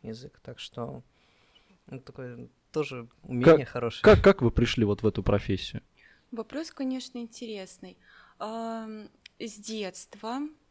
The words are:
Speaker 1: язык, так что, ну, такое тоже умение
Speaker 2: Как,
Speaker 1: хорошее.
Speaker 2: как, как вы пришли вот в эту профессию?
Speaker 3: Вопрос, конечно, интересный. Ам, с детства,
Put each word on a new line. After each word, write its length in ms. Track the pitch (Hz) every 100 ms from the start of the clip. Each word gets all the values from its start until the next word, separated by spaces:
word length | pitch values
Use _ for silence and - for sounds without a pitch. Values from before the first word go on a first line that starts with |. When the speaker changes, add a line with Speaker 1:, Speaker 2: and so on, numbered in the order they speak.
Speaker 1:
язык, 400 | 113 113 135 _
так 160 | - 123
что, 440 | - - 120 139 - _ _ _ _ _ _ _ -
ну, 100 | 135
такое 480 | - - 123 120 120 _ _
тоже 360 | 156 143 127 117 _
умение 360 | - 123 160 160
Speaker 2:
Как, 100 | 120
Speaker 1:
хорошее. 340 | 123 120 -
Speaker 2:
как, 180 | - 202
как 180 | 190 190
вы 80 | 117
пришли 340 | - 120 -
вот 180 | 104 101
в 40 | 107
эту 160 | -
профессию? 600 | 95 104 - 98 - - - _ - _ _
Speaker 3:
Вопрос, 400 | 226 220 269 320
конечно, 460 | - 262 262 247 247
интересный. 800 | 233 - 233 208 185 - 185 185 _ - - -
Ам, 680 | 214 226 226 226 220 214 208 _ - -
с 160 | 233
детства, 840 | 208 208 220 190 - - - 220 254 302 311 _